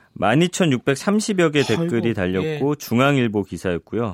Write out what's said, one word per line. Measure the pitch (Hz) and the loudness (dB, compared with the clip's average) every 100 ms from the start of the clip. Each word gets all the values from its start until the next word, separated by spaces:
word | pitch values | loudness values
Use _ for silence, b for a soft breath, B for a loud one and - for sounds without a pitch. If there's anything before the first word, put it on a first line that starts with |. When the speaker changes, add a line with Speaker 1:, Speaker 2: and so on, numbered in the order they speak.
| b - | b -2
Speaker 1:
만 | 98 135 | 2 2
이천육백삼십여 | 175 - 175 123 - 139 - 214 214 190 165 | 2 2 0 2 0 -2 0 -2 0 0 2
개의 | 147 127 | 2 0
댓글이 | 139 165 117 117 | 0 0 -2 -2
Speaker 2:
아이고, | |
Speaker 1:
달렸고, | 107 92 95 156 151 139 | -2 0 0 -2 -2 -4
Speaker 2:
예. | 147 | -4
Speaker 1:
중앙일보 | - 113 139 139 120 104 95 | -2 2 2 2 2 -2 -4
기사였고요. | 87 92 85 - 101 117 | -6 -4 -4 -4 -6 -4